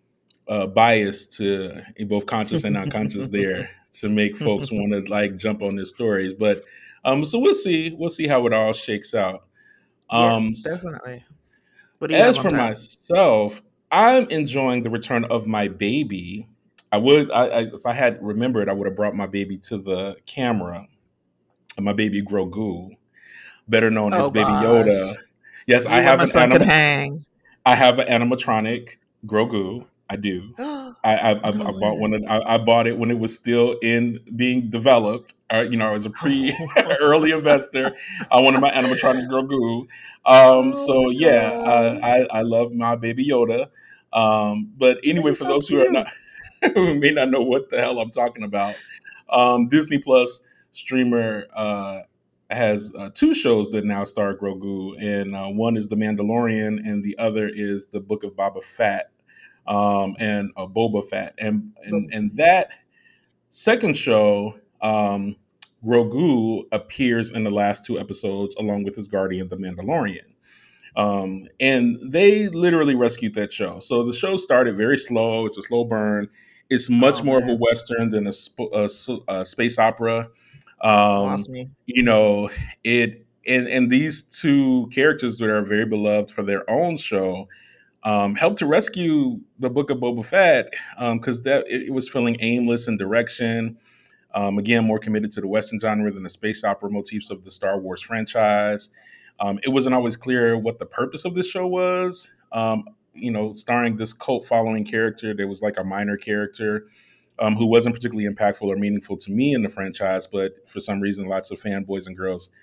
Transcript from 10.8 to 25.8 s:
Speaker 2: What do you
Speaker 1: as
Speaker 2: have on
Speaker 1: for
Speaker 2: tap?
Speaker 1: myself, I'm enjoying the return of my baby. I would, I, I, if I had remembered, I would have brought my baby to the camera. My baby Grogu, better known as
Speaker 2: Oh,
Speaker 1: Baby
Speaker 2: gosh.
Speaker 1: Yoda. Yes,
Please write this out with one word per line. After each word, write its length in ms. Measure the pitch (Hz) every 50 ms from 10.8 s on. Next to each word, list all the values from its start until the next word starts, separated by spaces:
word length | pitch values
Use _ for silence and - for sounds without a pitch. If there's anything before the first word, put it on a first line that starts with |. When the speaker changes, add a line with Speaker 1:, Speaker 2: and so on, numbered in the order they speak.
| 185 170 156 - - 127 123 - - _ _ _ _ _ _ _ _ _ _ _ _ _ _ _
Speaker 2:
What 100 | 156 151
do 60 | 160
you 60 | 180
Speaker 1:
as 20 | 226
Speaker 2:
have 140 | 254 240 -
on 60 | -
Speaker 1:
for 40 | 180
Speaker 2:
tap? 180 | 151 123 120
Speaker 1:
myself, 960 | 110 110 - - - - - - - 170 190 185 147 113 107 104 107 107 - - _ _ _ _ _
I'm 380 | 151 190 220 240 262 262 226 -
enjoying 520 | 165 156 147 120 123 139 135 127 123 123
the 80 | 117 113
return 340 | 117 107 - - 127 117 110
of 220 | - 120 113 107
my 220 | 110 110 107 101 98
baby. 800 | 92 - 104 104 123 151 143 104 98 92 87 87 98 104 113 - _ _ _ _ _ - _ _
I 60 | 104 104
would, 320 | 117 135 147 151 143 -
I, 160 | - 120 123
I, 140 | 120 - 117
if 240 | 110 104 - - -
I 60 | 120
had 300 | 117 135 127 120 107 -
remembered, 460 | 95 107 104 110 120 131 120 107 101 98
I 40 |
would 140 | 98 101 98
have 100 | 95 95
brought 180 | 104 104 104 -
my 120 | 104 -
baby 300 | 95 98 101 98 98 98 95
to 200 | - - 117 98
the 380 | 95 98 95 92 98 98 95 - _
camera. 600 | - - 143 127 120 113 98 87 87 87 87 - - _ _ _ _ _ _ _ _ _ _ _ _ _ _ _ - - -
My 120 | 98 101
baby 300 | 101 107 107 107 101 101
Grogu, 680 | 101 98 104 98 92 90 90 107 110 101 87 87 92 98 - _ _ _ _ _ _ - - - - - - _ _ 110
better 220 | 113 110 113 110
known 240 | 110 110 104 104 -
as 80 | - -
Speaker 2:
Oh, 60 | 143
Speaker 1:
Baby 220 | - 107 107 107
Speaker 2:
gosh. 80 | 104 104
Speaker 1:
Yoda. 540 | 110 113 120 113 107 104 101 95 95 95 104 - - _ _ _ _ - - - -
Yes, 180 | 123 120 120